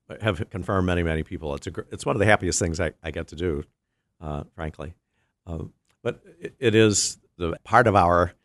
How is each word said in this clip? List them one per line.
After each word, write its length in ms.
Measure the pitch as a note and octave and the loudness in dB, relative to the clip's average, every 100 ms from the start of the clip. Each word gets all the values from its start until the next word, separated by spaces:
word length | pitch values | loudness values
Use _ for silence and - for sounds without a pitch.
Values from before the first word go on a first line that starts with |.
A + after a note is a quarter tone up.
| _ - | _ -6
have 300 | G#2+ F2+ A2 | -4 -4 -6
confirmed 360 | F#2+ F2+ F#2+ F2+ | -8 -4 0 0
many, 180 | F2 | 0
many 180 | E2 D#2+ | 0 -2
people. 320 | D#2 F2+ D#2 | -6 -8 -8
It's 140 | C#2+ - | -8 -10
a 20 | |
gr-, 120 | D#2 - | -12 -12
it's 120 | G2 | -8
one 120 | C#3 A2+ | -4 0
of 40 | |
the 60 | G2+ | 2
happiest 320 | G#2 F2+ - | 2 2 -2
things 220 | F2 E2 | -2 -2
I, 120 | D#2+ - | -4 -4
I 80 | E2 | -10
get 160 | D2+ D#2+ | -10 -12
to 80 | D#2 | -6
do, 280 | F2+ D2 D#2 _ _ _ _ _ | -4 -4 -8 _ _ _ _ _
uh, 240 | D#2 D2 - - | -10 -10 -12 -10
frankly. 380 | D#2 - D2+ - _ _ _ _ - | -10 -10 -16 -16 _ _ _ _ -14
Uh, 180 | E2 - _ _ _ | -12 -12 _ _ _
but 180 | A#2+ - _ _ | -8 -8 _ _
it, 140 | - - | -16 -2
it 160 | B2 | 2
is 440 | A2+ A2 G2 - - _ - | 6 6 4 -2 -8 _ -8
the 200 | E2+ - | -6 -6
part 240 | - A#2 A#2 | 2 4 6
of 80 | |
our 380 | G2 E2+ F2 F2 - | 6 6 4 2 -2